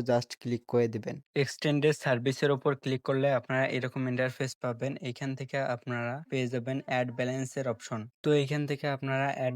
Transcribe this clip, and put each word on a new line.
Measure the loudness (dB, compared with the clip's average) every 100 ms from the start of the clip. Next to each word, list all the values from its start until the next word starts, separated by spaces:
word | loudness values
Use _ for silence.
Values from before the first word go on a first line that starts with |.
| 4
just | 2 2 -6
ক্লিক | -4 -4 2
করে | 2 4
দিবেন। | 0 -6 -10 -6 -2
এক্সটেন্ডেড | 0 0 0 4 4 2
সার্ভিসের | 2 2 2 2 2 2
উপর | 2 0
ক্লিক | -2 -2 0
করলে | 2 4 2
আপনারা | 2 0 2 0
এরকম | -2 -2 -2
ইন্টারফেস | 0 0 0 -6 -4
পাবেন। | -4 -2 -4 -4 -8
এখান | -6 -6 -6
থেকে | -4 -2 -2 -2
আপনারা | -4 -4 -4 -6 -4
পেয়ে | -2 0
যাবেন | -2 -2 -4 -2
অ্যাড | 0 0 0
ব্যালেন্সের | -2 -2 -4 -4 -4
অপশন। | -4 -6 -8 -8 -4
তো | 2 2
এখান | 2 0 -2
থেকে | -2 -2 -2
আপনারা | -2 0 0 0
অ্যাড | -2